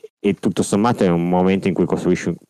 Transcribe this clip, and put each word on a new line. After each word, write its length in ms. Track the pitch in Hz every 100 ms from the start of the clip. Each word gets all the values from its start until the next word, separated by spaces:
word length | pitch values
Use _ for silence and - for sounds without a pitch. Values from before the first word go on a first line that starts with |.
| - _
e 160 | 202
tutto 300 | 196 - -
sommato 400 | - 101 113 123
è 40 | 98
un 200 | 85 87
momento 400 | 90 92 95 98
in 60 |
cui 100 | 85
costruisci 500 | 87 - 85 - - 82